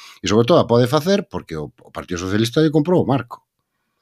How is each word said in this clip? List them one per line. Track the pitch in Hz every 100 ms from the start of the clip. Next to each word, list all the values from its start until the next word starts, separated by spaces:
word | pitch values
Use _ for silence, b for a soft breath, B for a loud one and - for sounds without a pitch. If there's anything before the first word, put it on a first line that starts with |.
| b b
E, | -
sobre | 107 117
todo, | 165
a | 110
pode | 117 123
facer | 151 165 202 185
porque | 90 - 78
o, | 73 -
o | -
Partido | 82 73 87
Socialista | 92 104 117 156
lle | 160
comprou | 156 151 180
o | 98
Marco. | 135 - - _ _ _ _ _ _